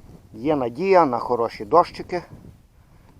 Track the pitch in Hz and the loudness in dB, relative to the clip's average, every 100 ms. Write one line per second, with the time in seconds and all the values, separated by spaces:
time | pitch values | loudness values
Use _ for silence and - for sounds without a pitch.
0 | - - - 110 131 151 120 120 190 185 | -20 -20 -20 -8 -2 -2 -2 -4 2 4
1 | 156 117 - 120 113 - 104 160 170 - | 4 0 -2 -2 -2 -6 2 2 2 -2
2 | 170 180 - - - - _ _ _ - | -8 -8 -10 -18 -20 -20 _ _ _ -20
3 | - | -20